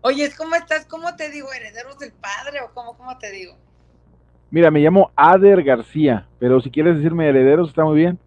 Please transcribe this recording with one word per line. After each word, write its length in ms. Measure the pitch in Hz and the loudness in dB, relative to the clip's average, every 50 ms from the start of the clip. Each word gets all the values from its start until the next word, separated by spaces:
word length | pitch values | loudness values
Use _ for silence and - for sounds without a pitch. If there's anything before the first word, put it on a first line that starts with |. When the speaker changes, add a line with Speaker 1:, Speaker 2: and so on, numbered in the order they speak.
Speaker 1:
Oye, 280 | - 254 277 277 294 285 - | -2 -4 -2 -2 -4 -6 -6
¿cómo 180 | - 320 320 330 | -12 -8 -6 -6
estás? 320 | 339 339 _ 311 311 311 | -6 -4 _ -8 -8 -8
¿Cómo 280 | _ 330 320 330 349 349 | _ -18 -12 -12 -12 -12
te 140 | 330 311 302 | -10 -14 -14
digo? 220 | 285 294 269 269 | -14 -16 -16 -16
¿Herederos 460 | 269 247 226 214 202 226 240 262 277 _ | -16 -18 -18 -18 _ -20 -20 -20 -20 _
del 140 | 277 233 | -20 -20
Padre 480 | _ _ - 196 202 220 262 285 285 285 | _ _ -14 -12 -12 -12 -12 -14 -14 -14
o 120 | 254 226 _ | -16 -14 _
cómo, 220 | 247 240 233 233 | -18 -18 -18 -20
cómo 220 | _ 247 254 254 254 | _ -20 -20 -18 _
te 120 | - 208 | -18 -18
digo? 260 | 196 190 185 175 _ _ _ _ _ _ _ _ _ _ _ _ _ _ _ _ _ _ _ _ | -18 -18 -20 -20 _ _ _ _ _ _ _ _ _ _ _ _ _ _ _ _ _ _ _ _
Speaker 2:
Mira, 200 | 147 165 170 160 | 2 2 2 4
me 100 | 156 147 | 4 4
llamo 300 | 147 160 185 196 185 - _ | 2 4 4 2 2 2 _
Ader 460 | - 143 160 185 190 196 202 196 185 | 2 4 4 6 6 6 6 4 4
García, 680 | 147 139 131 117 113 _ - 156 151 139 120 98 - _ _ _ | 2 0 -2 -2 -2 _ -4 -2 0 0 0 -2 -6 _ _ _
pero 220 | 123 123 127 131 | 0 0 0 0
si 100 | - 135 | 0 -2
quieres 260 | 120 147 156 175 170 | -6 -2 0 0 0
decirme 320 | 151 147 165 160 170 160 147 | 0 -2 -2 -2 0 0 2
Herederos, 400 | 135 131 131 135 147 170 175 156 | 2 4 4 4 4 2 0 -2
está 160 | - - 156 | -2 -2 -2
muy 120 | 156 151 | 2 2
bien. 220 | 151 165 175 180 - _ | 2 2 0 -2 -6 _